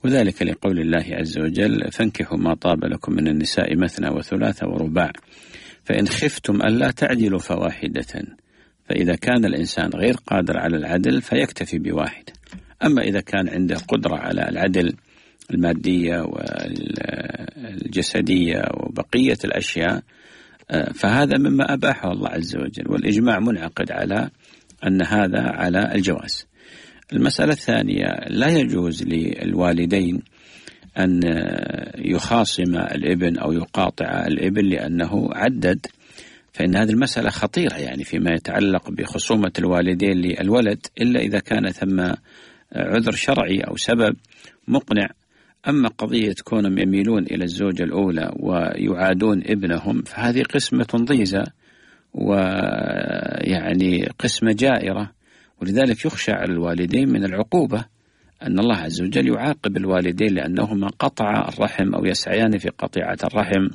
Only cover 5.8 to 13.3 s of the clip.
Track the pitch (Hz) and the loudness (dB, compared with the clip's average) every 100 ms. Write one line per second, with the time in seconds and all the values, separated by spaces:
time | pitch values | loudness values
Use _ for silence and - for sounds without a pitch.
5.8 | - 104 101 - 151 - - 101 107 113 | -4 0 0 0 -2 -2 -2 0 2 2
6.8 | 131 - 143 127 107 95 - 85 85 - | 0 0 0 2 2 0 -2 -2 -2 -4
7.8 | 76 71 - - - - _ _ _ _ | -6 -6 -6 -10 -10 -14 _ _ _ _
8.8 | _ - 85 87 - 123 104 73 82 - | _ 0 0 0 2 2 2 0 -2 -2
9.8 | 82 82 110 123 - 101 82 85 85 82 | -4 0 0 0 -2 0 0 0 0 -2
10.8 | 76 90 110 131 - - 143 - - 80 | 0 0 2 0 0 0 0 -4 -6 -4
11.8 | 76 - 76 - - - - - - - | -2 -2 -4 -6 -20 -20 -20 -20 -20 -2
12.8 | 156 143 - 98 - | 2 4 2 -2 -2